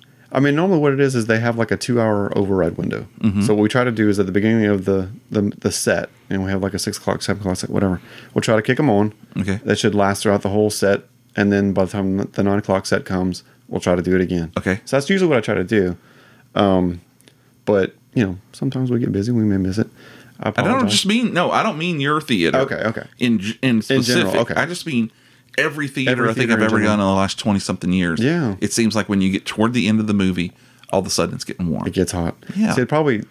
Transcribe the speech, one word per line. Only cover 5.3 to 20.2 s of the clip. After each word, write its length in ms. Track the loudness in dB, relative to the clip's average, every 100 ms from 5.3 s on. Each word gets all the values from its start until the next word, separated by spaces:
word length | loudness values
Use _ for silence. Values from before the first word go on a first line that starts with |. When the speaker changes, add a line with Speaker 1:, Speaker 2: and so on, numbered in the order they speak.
Speaker 1:
the, 220 | -2 -2 -2
the 100 | -4
set, 380 | -2 0 0 -4 -12 -6
and 120 | -4
we 60 | -2
have, 120 | -2
like, 120 | -2
a 40 | -4
six 180 | -6 -4
o'clock, 260 | -4 -4
seven 200 | -4 -4
o'clock 140 | -2 -4
set, 120 | -4
whatever, 300 | 0 0 0 -6 -20 -6
we'll 100 | -2
try 140 | 2 2
to 60 |
kick 160 | 2 2
'em 100 | 2
on. 220 | 2 2 -4 -8 -4
Speaker 2:
Okay. 220 | -2 -2
Speaker 1:
That 140 | 0 2
should 160 | 2
last 280 | 2 2 0
throughout 200 | 0 0
the 60 | 0
whole 220 | 0 0
set. 320 | 0 0 0 -4 _ _ 0
And 160 | 2
then 200 | 2 2
by 120 | 0
the 60 | 0
time 280 | -2 -2 -2
the 240 | -4 -2
nine 160 | 0 0
o'clock 280 | 0 -2 0
set 180 | -4
comes, 380 | -2 -2 -2 -4 -12 _ -10
we'll 120 | -4
try 140 | 0
to 80 | 0
do 120 | 2
it 60 | 0
again. 320 | 0 -2 -4 -4
Speaker 2:
Okay. 240 | -4 -4
Speaker 1:
So 120 | -2 -2
that's 140 | 0
usually 180 | 0 2
what 100 | 2
I 20 |
try 140 | 0
to 100 | -2
do. 320 | 0 0 0 -2 -12 -20 -20 _ _
Um, 460 | 0 4 4 2 -4 -12 _ _ _ _ _
but, 300 | 0 2 0 -4 _
you 100 | -2
know, 140 | -2 -4 -14
sometimes 380 | -8 -4 -2 -2
we 80 | -2
get 120 | -2
busy. 200 | -2 -2
We 120 | 0
may 120 | 0 0
miss 220 | -2 -2
it. 100 | -4 -8 -20 -20